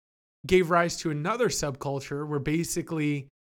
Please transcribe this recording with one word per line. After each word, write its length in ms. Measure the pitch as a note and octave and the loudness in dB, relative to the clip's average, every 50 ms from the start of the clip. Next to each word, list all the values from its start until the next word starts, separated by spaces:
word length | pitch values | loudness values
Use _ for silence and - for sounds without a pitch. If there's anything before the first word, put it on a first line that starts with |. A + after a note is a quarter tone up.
| _ _ _ _ _ _ _ _ - - | _ _ _ _ _ _ _ _ -2 4
gave 220 | F#3 F#3 F3+ D#3 | 4 6 6 6
rise 260 | F3+ E3+ E3+ E3+ - - | 4 4 4 2 0 -2
to 120 | - E3 | -4 -2
another 400 | D3+ D3 D3 F#3 A3+ A#3+ B3 F3 | -2 -2 -2 -2 0 2 2 0
subculture 760 | - - D#3 D3 B2+ - - C#3+ C#3 C#3 C3 - C#3+ C#3+ D3+ D3+ | 2 0 -2 -4 -4 -4 -4 -4 -4 -4 -4 -6 -6 -6 -4 -4
where 120 | D3 C#3+ | -4 -2
basically 880 | B2 D3+ D3+ E3+ E3 - - F3 D#3 - E3+ D#3+ D3+ D3 D3 C#3 C3 - _ _ _ _ | -2 0 0 0 0 -2 -4 -6 -4 -4 -4 -2 0 0 -2 -2 -4 -10 _ _ _ _